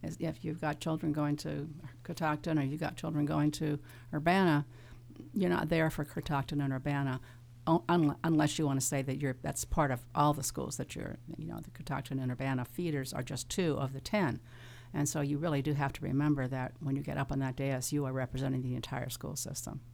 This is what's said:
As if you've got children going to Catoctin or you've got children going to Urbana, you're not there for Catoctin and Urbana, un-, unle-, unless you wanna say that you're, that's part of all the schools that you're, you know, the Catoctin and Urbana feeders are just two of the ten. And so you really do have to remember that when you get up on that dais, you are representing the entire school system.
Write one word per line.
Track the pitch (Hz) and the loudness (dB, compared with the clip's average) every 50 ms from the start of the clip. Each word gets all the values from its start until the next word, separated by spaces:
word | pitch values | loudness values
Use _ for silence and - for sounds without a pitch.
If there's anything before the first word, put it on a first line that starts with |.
| - | -6
As | 165 160 - | -6 -6 -2
if | 165 165 156 - - | -4 -4 -4 -4 -4
you've | 165 156 170 | -6 -6 -2
got | - 151 147 - | -2 -2 -2 -2
children | - 165 160 156 - 156 147 | 0 -2 -2 0 0 0 2
going | 156 147 147 147 147 | 2 2 2 0 0
to | - 156 151 147 143 160 151 151 - - - - | -2 -4 -4 -4 -6 -6 -8 -12 -14 -14 -16 -14
Catoctin | - - 170 - 175 156 151 147 - 175 160 156 | -10 -10 -6 -2 0 0 0 0 0 0 2 2
or | 139 | 2
you've | 131 143 156 | 2 -2 -2
got | 170 151 - - | -4 -4 -4 -4
children | - 165 156 147 151 143 | -6 -2 0 0 2 2
going | 151 151 147 151 | 2 4 4 2
to | 147 - 160 151 147 143 - - - - - - | 2 2 0 0 0 -2 -4 -10 -18 -18 -14 -6
Urbana, | - 151 147 170 175 196 190 175 156 - - - - - - - - - - - - - - - - | -6 0 4 4 6 6 8 8 6 6 4 0 -8 -18 -18 -18 -18 -18 -18 -18 -16 -16 -16 -4 0
you're | 208 185 180 | 2 4 4
not | 175 - - 151 | 4 2 2 2
there | 170 160 160 160 | 4 4 4 4
for | - - 147 | 2 0 -4
Catoctin | - - - 151 - 156 139 135 - 160 143 | -4 -4 -6 -2 0 0 0 0 0 0 0
and | 143 135 135 | 0 0 0
Urbana, | 131 127 156 143 143 139 135 127 131 - - - - - - - - - - | 0 0 0 0 0 0 0 -2 -2 -6 -10 -18 -20 -20 -20 -20 -6 2 4
un-, | 165 165 - - | 4 4 6 4
unle-, | 175 175 160 147 143 - - | 4 6 6 6 4 2 2
unless | 170 165 151 151 151 - - | 4 6 6 6 4 4 2
you | 156 | 2
wanna | 147 135 135 | 2 4 2
say | 127 - - 139 135 | 2 2 0 0 0
that | 139 131 147 | 0 -2 0
you're, | 147 135 127 120 - | 0 -2 -2 -2 -4
that's | 151 - - - | -4 -4 -4 -2
part | - - - 156 139 | 0 2 4 4 4
of | 127 120 - - - | 2 0 -4 -4 2
all | - 147 147 147 | 4 4 4 4
the | 151 | 2
schools | 139 - - 139 135 - - - | 0 -4 -2 -2 -4 -4 -4 -6
that | - - - | -6 -6 -6
you're, | - - - - - - - - - | -8 -6 -8 -8 -10 -10 -10 -10 -8
you | - | -8
know, | 160 110 113 | -8 -8 -10
the | - - | -10 -12
Catoctin | - - - - 147 135 127 - 135 135 | -14 -14 -8 -6 -6 -6 -4 -4 -4 -2
and | 131 127 | -2 -2
Urbana | 123 120 135 135 135 127 123 | -2 -2 -2 -2 0 0 -2
feeders | - - - 175 170 151 143 131 120 - | -4 -4 -4 -2 -2 -2 -2 -4 -4 -4
are | - | -6
just | - - - 123 - - | -6 -4 -6 -8 -6 -4
two | - - 185 165 143 - | -2 0 2 2 2 2
of | 139 135 135 | 0 -2 -4
the | 139 | -6
ten. | - - - 208 190 143 113 - - - - - - - - - - - | -6 0 2 2 2 2 0 -2 -6 -12 -18 -16 -16 -16 -16 -18 -16 -8
And | - - 143 147 | -2 0 0 0
so | - 156 | 0 0
you | 147 139 147 143 | 0 0 0 0
really | 156 175 151 139 | 0 0 0 2
do | 135 151 147 | 2 2 2
have | 139 143 135 123 | 2 2 0 -2
to | - - | -2 -4
remember | - - 135 147 151 147 143 131 127 | 0 2 4 4 4 4 2 2 -2
that | 135 131 127 127 - - | -2 -2 -4 -4 -6 -6
when | - 143 135 | -2 -2 0
you | 139 139 | 0 -2
get | 143 143 143 | -2 -2 -2
up | 135 131 | -2 0
on | 147 139 | 0 0
that | 135 131 127 | 0 -2 -2
dais, | 131 139 139 135 127 131 - - | -2 -2 0 0 0 -2 0 0
you | 147 143 | 0 0
are | 131 | 0
representing | 131 131 131 123 - 131 135 135 135 131 127 | 0 -2 -2 -2 -2 -2 0 0 0 0 0
the | 123 123 | -2 -2
entire | 120 - - - - - 127 | -4 -4 -4 -4 -4 -4 -4
school | 120 - - - - | -6 -6 -8 -8 -6
system. | - - - - - - - - - - - | -6 -6 -6 -6 -8 -8 -8 -8 -8 -10 -12